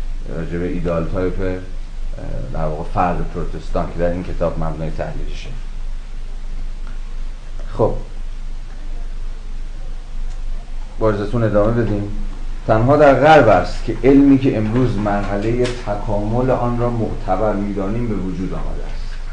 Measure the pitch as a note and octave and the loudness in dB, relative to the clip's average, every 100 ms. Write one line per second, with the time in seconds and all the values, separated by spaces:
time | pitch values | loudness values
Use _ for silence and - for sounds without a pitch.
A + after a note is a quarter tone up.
0 | - - - D2 D#2 E2+ E2+ D#2+ E2+ E2+ | -4 -4 -4 -6 -4 -4 -2 -2 0 0
1 | D#2+ F#2 F#2 F2+ F#2 F#2 - - - - | 0 0 0 0 -2 -2 -4 -6 -6 -4
2 | - - D#2+ D#2+ - - D#2 D#2 E2+ G2 | -4 -4 -4 -4 -4 -2 -2 -2 -2 0
3 | F2+ E2 D#2+ E2+ D#2 E2+ - F#2 D#2+ E2+ | 2 0 -2 -2 -4 -4 -2 -2 -2 0
4 | F2 F2 E2+ E2+ E2+ D#2+ D#2+ D#2 D#2 D2+ | 0 0 -4 -2 -2 0 -2 -2 -4 -4
5 | - - - - - - - - - - | -4 -4 -4 -4 -6 -6 -6 -4 -4 -4
6 | - - - - - - - - - - | -6 -6 -6 -6 -6 -4 -4 -4 -6 -6
7 | - - - - - - - - G#2+ - | -6 -4 -6 -6 -8 -6 -4 0 2 0
8 | - - - - - - - - - - | -4 -6 -6 -4 -6 -6 -6 -8 -6 -4
9 | - - - - - - - - - - | -4 -4 -4 -6 -6 -6 -6 -6 -6 -8
10 | - - - - - - - - - - | -6 -4 -4 -2 -4 -4 -4 -6 -6 0
11 | A2 G#2 G2+ A#2 A2 G#2 G#2 A#2 G#2 G2+ | 2 2 0 0 2 4 4 2 0 0
12 | G#2 - - - - - - A2 A#2+ D3 | -2 -2 -2 -4 -4 -4 2 4 6 8
13 | C#3+ B2 D3 D#3 A2 F#2 - - - - | 8 8 8 8 8 6 4 -2 -4 2
14 | B2+ C#3 C#3 C3+ C3 A2 G#2+ A#2+ B2+ G2+ | 6 8 8 6 4 2 2 2 2 2
15 | G#2 G2+ G2 G2+ A2 B2 B2 - G#2 G2+ | 0 0 0 0 0 2 0 -2 -4 -2
16 | - G2+ G#2 A#2+ C3 A#2+ A#2+ A#2 A#2+ A#2 | 0 0 0 2 2 2 2 2 0 0
17 | G#2 - G2 F#2 G#2+ G2+ G#2 G2 F#2+ A#2 | -2 -2 -2 0 2 0 -2 -2 -2 -2
18 | A#2+ F#2+ F#2 F2 F2 D#2+ D#2 - - - | -2 -2 -2 -2 -2 -2 -2 -2 -2 -2
19 | - - - | -4 -4 -4